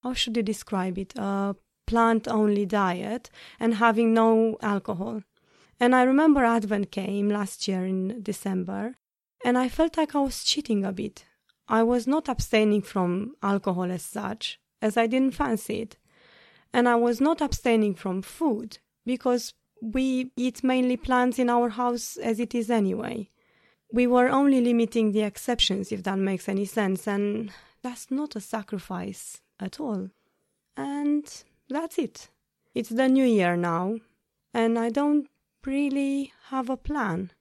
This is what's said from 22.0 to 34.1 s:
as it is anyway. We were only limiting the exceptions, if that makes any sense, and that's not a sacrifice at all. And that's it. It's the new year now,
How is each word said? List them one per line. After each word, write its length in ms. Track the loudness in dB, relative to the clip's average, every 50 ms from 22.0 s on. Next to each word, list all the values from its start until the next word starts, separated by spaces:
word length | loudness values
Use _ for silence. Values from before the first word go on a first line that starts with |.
| -6 -10 -10 -6
as 220 | -4 -4 -2 -2
it 160 | -2 -2 -2
is 140 | -4 0 2
anyway. 580 | 2 2 2 2 0 -2 -6 -6 -8 -8 -10 _ _ _ _ _ _ _ _ _ _ _ _ _
We 160 | 0 2 2 4
were 220 | 6 4 4 4
only 320 | 4 4 4 6 4 4
limiting 500 | 4 4 4 4 2 2 2 0 0 2
the 100 | 2 2
exceptions, 680 | 0 0 -4 -8 -4 -4 -2 0 0 0 0 -2 -4 -6
if 120 | -8 -6 -4
that 140 | -4 -2 0
makes 300 | 0 0 -2 -4 -4 -4
any 160 | -4 -4 -4
sense, 420 | -4 -2 -2 0 0 0 -2 -2 -4
and 440 | -2 -2 -2 -2 -4 -4 -8 -10 -14 -18 -20 _ _ _
that's 280 | _ -12 -12 -12 -10 _
not 260 | -6 -4 -4 -6 -8
a 60 | -12
sacrifice 1000 | -10 -8 -8 -8 -8 -6 -10 -10 -8 -8 -10 -8 -8 -8 -10 -12 -14 -18 -18 -20 _ _ _ _
at 200 | -12 -12 -10 -8
all. 300 | -8 -6 -6 -6 -6 -10 _ _ _ _ _ _ _ _ _ _ _ _ _
And 680 | -10 -8 -6 -6 -4 -2 0 0 -2 -2 -6 -16 -20 -20 _ _ _ _ _
that's 280 | -6 -6 -6 -6 -4 -4
it. 320 | -6 -6 _ -14 -20 _ _ _ _ _ _ _ _ _ _
It's 160 | -8 -6 -4
the 180 | 0 2 4 4
new 160 | 6 6 6
year 300 | 6 4 4 4 4 2
now, 420 | 0 0 0 0 -2 -2 -2 -4 -6 _ _